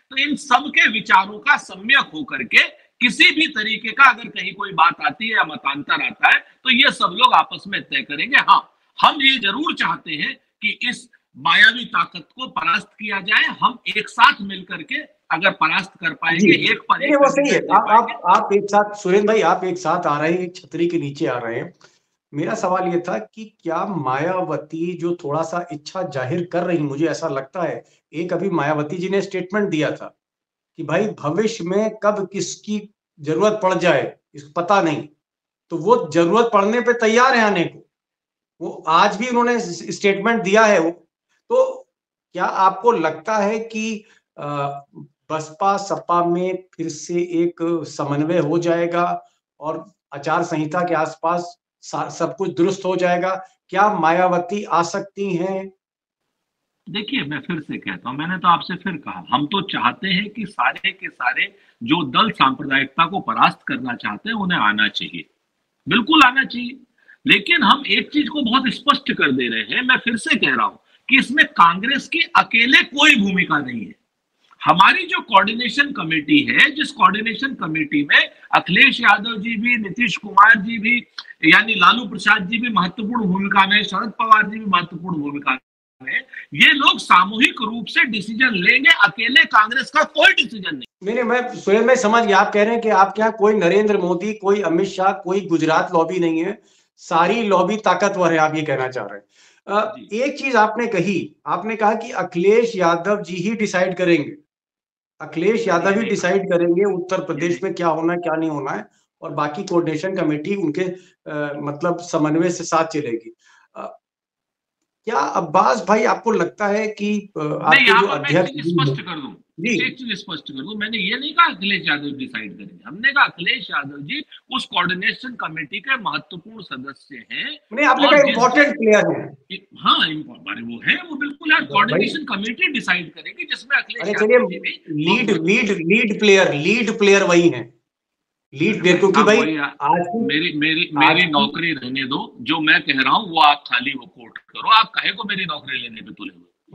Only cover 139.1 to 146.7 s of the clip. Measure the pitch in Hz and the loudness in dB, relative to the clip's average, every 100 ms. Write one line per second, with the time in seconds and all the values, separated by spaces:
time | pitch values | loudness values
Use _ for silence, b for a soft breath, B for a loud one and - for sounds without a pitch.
139.1 | - 202 226 156 151 139 - 143 175 175 | 4 4 4 2 -2 -6 -4 -2 0 -2
140.1 | 226 135 147 170 147 156 160 170 147 160 | -4 -2 -2 -2 -2 0 0 -2 2 4
141.1 | 165 175 147 143 160 170 139 123 135 131 | 4 2 2 0 -2 -4 -4 -6 -6 -4
142.1 | 143 - - 120 160 156 170 151 135 131 | -6 -6 -12 -4 -2 2 2 2 0 2
143.1 | 180 196 165 147 143 - 123 135 131 117 | 0 0 4 4 4 -2 -4 -4 -8 -16
144.1 | 127 110 - _ 110 170 220 208 143 156 | -20 -20 -20 _ -8 2 2 2 -2 -4
145.1 | 196 208 196 175 147 131 127 117 110 95 | -6 -8 -6 -6 -8 -8 -10 -10 -16 -18
146.1 | - 98 87 _ _ _ | -14 -16 -16 _ _ _